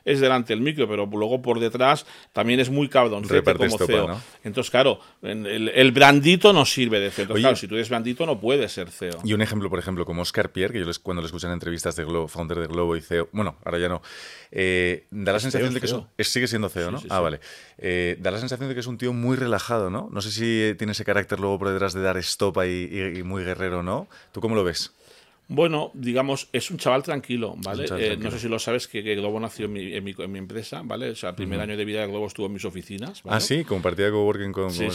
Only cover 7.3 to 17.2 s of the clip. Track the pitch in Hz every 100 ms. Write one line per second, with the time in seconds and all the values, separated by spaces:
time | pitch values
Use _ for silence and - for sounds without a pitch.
7.3 | 107 131 120 98 107 110 120 113 123 165
8.3 | 123 107 143 107 - 87 - 90 85 107
9.3 | 104 107 107 98 90 87 92 85 85 87
10.3 | - 101 - 95 117 85 85 - 87 82
11.3 | 85 87 87 82 85 87 85 78 85 78
12.3 | 82 82 87 80 85 85 82 - 87 82
13.3 | 101 101 - - 85 87 90 - - -
14.3 | - - - 95 92 90 90 _ 104 98
15.3 | 101 127 131 127 123 127 120 101 - -
16.3 | 127 123 113 101 92 85 123 - 95